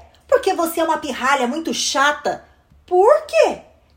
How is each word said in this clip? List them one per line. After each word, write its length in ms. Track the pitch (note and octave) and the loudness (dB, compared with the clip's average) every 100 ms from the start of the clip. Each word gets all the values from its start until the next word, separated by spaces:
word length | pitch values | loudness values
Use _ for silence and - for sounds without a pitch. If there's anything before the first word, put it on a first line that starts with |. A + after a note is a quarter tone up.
| - _ _ | -18 _ _
"Porque 260 | C5 F#4+ | 0 2
você 260 | D#4+ E4 E4+ | -2 -2 -2
é 40 | |
uma 160 | E4 D4+ | -2 -2
pirralha 480 | D4+ A#3+ B3+ C#4 A#3+ | -6 -6 -2 0 -2
muito 260 | D4+ D#4+ | -4 -6
chata." 720 | A#3 - C#4 C#4+ D4 F#3+ D3 - _ _ _ _ | -6 -4 0 0 0 -6 -8 -12 _ _ _ _
"Por 400 | F4+ G#4+ D#5 - | 2 4 4 2
quê?" 360 | E5 G#4 G#3+ - _ _ | 2 2 0 -14 _ _